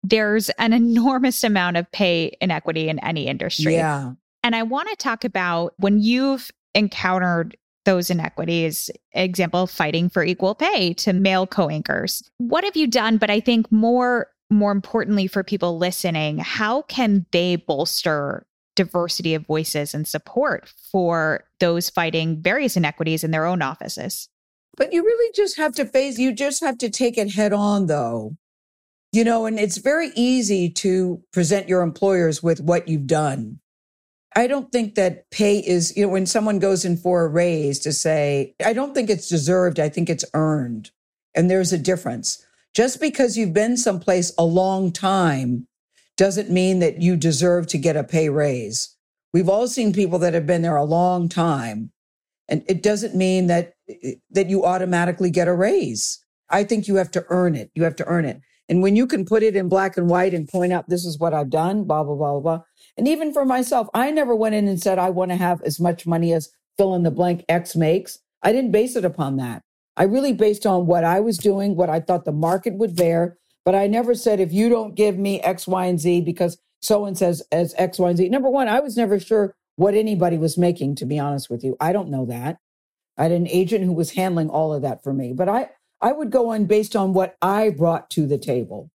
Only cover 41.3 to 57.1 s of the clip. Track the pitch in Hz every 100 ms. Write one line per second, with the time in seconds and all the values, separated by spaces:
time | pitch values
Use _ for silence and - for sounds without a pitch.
41.3 | - 175 190 180 175 160 180 131 120 -
42.3 | - _ _ _ - 247 - 311 - 247
43.3 | 208 208 170 220 247 233 190 185 180 175
44.3 | - 165 175 190 190 185 - 190 190 170
45.3 | 135 127 120 - _ _ _ _ - 196
46.3 | 190 202 180 185 185 165 147 170 175 165
47.3 | 135 175 175 165 156 160 151 139 165 156
48.3 | 143 147 123 107 120 - _ _ _ _
49.3 | 170 180 202 240 262 220 185 190 175 175
50.3 | 165 147 175 165 147 151 165 180 180 170
51.3 | 180 170 139 117 107 113 _ _ _ _
52.3 | _ - 156 - 190 208 208 220 185 185
53.3 | 185 175 170 170 _ - - 127 - _
54.3 | 196 185 196 175 185 185 175 175 170 185
55.3 | 175 170 175 202 381 151 113 - - _
56.3 | _ _ 180 202 220 202 196 180